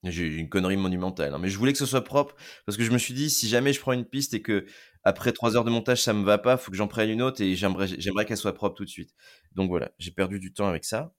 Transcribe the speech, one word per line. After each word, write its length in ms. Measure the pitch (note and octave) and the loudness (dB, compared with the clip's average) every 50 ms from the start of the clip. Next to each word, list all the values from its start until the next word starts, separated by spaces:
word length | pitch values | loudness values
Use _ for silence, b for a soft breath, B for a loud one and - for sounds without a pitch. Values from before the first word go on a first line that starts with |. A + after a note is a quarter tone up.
J'ai 220 | - F#2 E2+ E2+ F2 | -6 -6 -4 -2 -2
eu 140 | D#2+ D#2 D#2+ | -2 -2 -4
une 120 | D#2+ D#2 | -6 0
connerie 260 | - G2 F#2 F#2 G2 | 0 2 2 2 2
monumentale, 560 | G2 F#2+ F#2 F#2 F2+ F2+ F#2 F#2 - D#2 C#2+ | 2 0 0 0 0 -2 -4 -2 -2 -4 -4
hein. 60 | C#2 C#2+ | -2 -4
Mais 120 | F2+ F#2+ | -4 -4
je 80 | G2 G2 | -2 2
voulais 120 | A#2 C3+ | 2 2
que 60 | C#3 C#3 | 2 2
ce 80 | C#3+ | -2
soit 180 | B2+ B2+ C3 - | 0 0 -2 -2
propre, 320 | - - C#3+ C#3+ C#3+ - B B B B B B | 2 0 0 0 0 -4 B B B B B B
parce 140 | - G2+ G#2 | -8 -2 -2
que 40 | A#2 | 2
je 80 | A2+ | 2
me 60 | A#2+ B2 | 2 2
suis 160 | A#2 - B2 | 2 0 -4
dit, 160 | C3 D3 D#3 | -4 -2 0
si 180 | - - - A2 | 0 0 0 2
jamais 260 | A2+ B2 C3 C#3 C#3+ | 2 4 4 4 2
je 60 | C#3 | 2
prends 140 | - C3+ B2+ | 0 -2 -2
une 120 | B2+ A#2+ | -2 -2
piste 280 | - - C3+ C#3 - - | -6 -4 -4 -4 -2 -4
et 80 | A2 | -6
que 240 | - - G#2+ G2 F#2 B B B B B B B _ | 0 0 0 0 0 B B B B B B B _
après 300 | - G2+ - - A#2+ A#2 | 2 2 2 0 -2 -2
trois 220 | - - A#2 G#2 | 2 0 4 4
heures 100 | A#2+ A2+ | 4 4
de 40 | A#2 | 4
montage, 320 | A#2 A#2 A2 - B2+ A#2+ | 2 0 2 2 2 2
ça 120 | - B2 A2 | 2 2 2
me 120 | G#2 G2+ | 2 4
va 140 | G2 G#2 G#2 | 4 4 4
pas, 180 | - B2 B2+ B2+ | 6 4 2 2
faut 140 | - - | 0 -6
que 60 | F#2+ F#2 | -4 -2
j'en 100 | G#2 G2+ | -2 -2
prenne 240 | - A2+ A2 A2 | 0 0 0 0
une 100 | A2 A2+ | 2 0
autre 220 | B2+ C3 C3 - G#2 | 0 0 0 0 0
et 120 | F#2+ F#2 | 2 2
j'aimerais, 320 | F2+ G2+ G2 F#2 E2+ G2 F#2 | 2 2 0 0 0 -2 -2
j'aimerais 380 | F#2 - E2+ G2 F#2+ G2+ A2 | -2 -4 -4 -2 0 0 0
qu'elle 120 | - A2+ G2+ | 0 -2 -2
soit 180 | - G#2 F#2 | -2 -4 -4
propre 200 | - - G2+ - | -2 -4 -4 -4
tout 100 | - G2+ | -4 -12
de 40 | - | -12
suite. 240 | - - E2 _ _ b b b b b b b | -12 -16 -16 _ _ b b b b b b b
Donc 180 | _ F#2 F#2+ F#2 | _ -2 -2 0
voilà, 220 | F2+ E2+ B1+ - _ _ | 0 -2 -4 -4 _ _
j'ai 100 | F2 F2+ | -14 -12
perdu 300 | - - F#2+ F#2 G2 G2 | -4 -2 -2 -2 -2 -8
du 120 | F#2 F#2+ | -10 -12
temps 160 | F#2 - G#2 G2 | -6 -2 -2 -2
avec 160 | F2 D#2+ - | -2 -2 -4
ça. 300 | - - A2 D3+ E3+ _ | -6 -6 -6 -6 -8 _